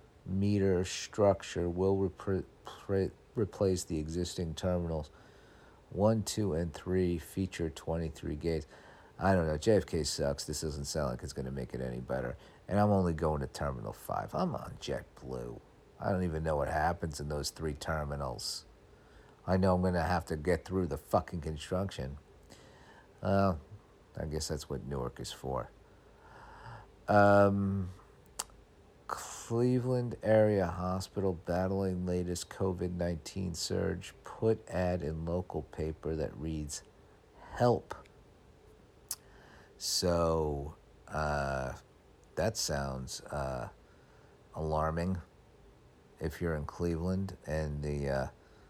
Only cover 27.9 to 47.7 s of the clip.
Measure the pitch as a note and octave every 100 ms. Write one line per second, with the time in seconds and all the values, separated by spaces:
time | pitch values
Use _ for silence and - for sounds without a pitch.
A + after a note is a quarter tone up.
27.9 | F#2 - - - - - - - - -
28.9 | - - - - - - A#2 B2 B2+ B2
29.9 | B2+ A#2+ - G#2+ A2 G#2+ G2+ F2 E2+ F2+
30.9 | F#2+ - - G2 E2+ - F2 F#2+ G2 F#2+
31.9 | F#2 F2+ F2+ F2+ F2 - - F#2+ F2+ F2+
32.9 | F2+ F2 E2 - - F2+ E2 - F#2+ F2+
33.9 | F2 - - - - A2 A2 - F2+ F2+
34.9 | F2+ D2+ D#2+ E2 F2+ F2+ - D2+ - D#2
35.9 | D#2+ D2+ D#2+ D2 - D#2+ D#2 D2 - -
36.9 | - - - - - - - B2 G2+ -
37.9 | - - - - - - - - - -
38.9 | - - - - - - - - - -
39.9 | - F2 E2+ E2 D#2+ D2+ C#2+ D2+ - -
40.9 | - - D#2 D2+ D2 C#2 C2+ B1+ C#2+ -
41.9 | - - - - - G#2 - - C#2+ C#2
42.9 | C2 B1+ - - D2 C2+ - - - -
43.9 | - - - - - - - D#2+ D#2 D#2+
44.9 | D#2+ F2+ F2+ - - - - - - -
45.9 | - - - D#2+ - E2+ D#2 D2+ - F2
46.9 | D#2+ F2+ F#2+ F#2+ - - D#2 D2+